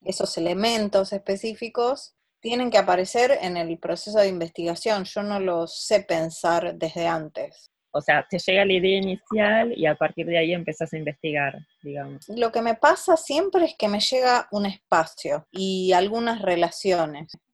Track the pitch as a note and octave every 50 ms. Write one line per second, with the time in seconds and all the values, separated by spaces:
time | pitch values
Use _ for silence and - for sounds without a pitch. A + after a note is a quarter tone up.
0 | - F#3+ F#3+ - - - - E3+ E3 F3 F3+ F#3+ G#3+ A#3 A#3 A3 G#3 G3+ - G3
1 | G3 - G#3 G3 G3 G3 G3 G3 - A3 G#3+ - A#3 A3+ - A#3+ A#3+ B3 C#4 C#4
2 | - - _ _ _ _ _ _ - A3+ A#3+ B3 B3+ A#3+ A3+ - - F#3 F3+ F#3
3 | F#3 - - A#3+ B3 B3+ C#4 - - F3+ F3+ F3 E3 E3 E3 - - E3+ F3 -
4 | - G#3 G#3 G#3+ G3+ G3 F#3 E3+ E3 E3 - - E3+ E3+ E3+ - - A3+ G#3+ G3
5 | F#3 - - G#3 G3+ G#3 G3+ G3 F#3+ F#3 E3+ E3 E3 D#3+ - - - - G#3+ G3+
6 | G#3 - E3+ E3 D#3+ E3 - - - E3+ E3+ E3+ F3 F3 E3+ E3+ E3 D#3+ - F3
7 | E3+ E3+ E3 D#3+ D#3 D3+ - - - - - _ - _ _ _ _ _ - D3
8 | - - D3 D3 - - E3 E3+ - F#3 F#3 G3 G3 G3 F#3 F3+ F3+ F#3+ G3 G3
9 | G3 F#3+ F#3 - _ - G#3+ G#3+ G#3 G#3 G#3+ A3+ A#3 A#3+ A#3 - D#3 D3+ D3+ -
10 | D#3+ D#3 - E3+ D#3+ E3+ E3+ E3 D#3+ E3 F3+ F3 E3 D#3 D#3 - E3 - D#3+ D#3
11 | D3+ D3 D3 _ - D#3 D3 D3 C#3+ C#3 - D3+ D#3 _ _ _ - C#3+ C#3+ C#3+
12 | C#3 C#3 C#3 C#3+ - - G#3+ A#3+ A#3 A3+ A3+ A#3 A3+ A#3 A3 - - D4+ F4+ -
13 | - F#4 E4 D#4+ - - C#4+ D#4 G4 G4 G4+ F#4 E4 - - - A3 G#3 G#3 G#3
14 | - - C4 B3+ B3+ B3 B3 A#3+ - - G#3 G#3 G3+ G3 G3 - _ - F#3+ E3
15 | D#3+ - - - - D3 D3 D3+ - _ - F#3+ F#3+ F#3+ F#3+ F#3 F#3 F#3 F#3 F3+
16 | F#3+ G#3 A3 A#3 A#3 A#3 A#3 G#3+ G3 F#3+ F3 E3+ E3+ E3+ - - - F#3+ F3+ F3
17 | D#3+ D3+ D3 D3 D#3+ - - - _ _